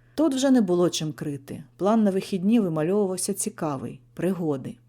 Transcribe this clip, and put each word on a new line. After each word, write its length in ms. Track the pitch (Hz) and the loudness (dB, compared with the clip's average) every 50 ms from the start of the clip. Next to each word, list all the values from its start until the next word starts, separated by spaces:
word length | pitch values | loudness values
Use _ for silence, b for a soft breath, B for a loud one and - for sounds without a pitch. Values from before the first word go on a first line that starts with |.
| b b b | b b b
Тут 200 | - 311 320 269 | 0 0 0 0
вже 160 | 262 269 277 | 2 4 4
не 100 | 262 247 | 4 4
було 300 | 202 180 180 175 180 165 | 4 4 4 4 4 2
чим 220 | - - 160 156 | 2 -2 -4 -6
крити. 520 | 147 - 151 151 143 139 - - - - 151 - _ | -6 -6 -8 -8 -8 -8 -10 -12 -14 -14 -14 -14 _
План 280 | - 175 202 226 226 208 | -2 0 2 2 4 4
на 60 | 196 | 2
вихідні 500 | 185 190 190 - 202 180 175 208 233 240 | 2 0 -2 -4 -4 -2 2 2 2 2
вимальовувався 760 | 196 170 160 156 151 170 196 214 202 185 185 180 - - 196 | 2 2 0 0 0 0 2 0 0 0 -2 -4 -4 -4 -4
цікавий, 680 | - - 214 - - 175 151 139 131 147 - 139 - - _ - | -4 -6 -8 -6 -6 -4 -4 -4 -6 -8 -10 -12 -14 -20 _ -8
пригоди. 640 | - 160 185 190 175 175 156 139 131 117 - - - _ | -4 -2 -2 -2 -2 -2 -2 -2 -4 -6 -10 -14 -16 _